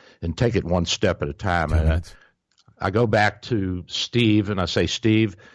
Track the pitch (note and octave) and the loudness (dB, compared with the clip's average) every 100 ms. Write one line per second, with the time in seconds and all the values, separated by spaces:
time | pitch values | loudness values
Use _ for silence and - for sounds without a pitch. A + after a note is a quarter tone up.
0 | - _ E2+ E2 B2 F#2+ D#2+ F2+ E2+ - | -20 _ -8 -2 0 0 0 0 0 0
1 | G2 - D2 - G2+ F2 D#2 D#2+ D#2 F2 | -2 -2 -6 -6 -2 -2 0 2 2 0
2 | - - _ _ _ _ _ _ F#2 G#2 | -4 -16 _ _ _ _ _ _ -2 0
3 | A#2 G#2+ G#2 - - A2+ F#2+ F2+ - - | 2 4 2 0 -4 -2 -2 -6 -8 -8
4 | - A#2+ A2+ G#2+ G2 F#2+ F2 G#2 E2+ - | -4 0 2 2 2 -2 -2 0 -2 0
5 | A2 A2 A2 - - | 2 2 2 -4 -20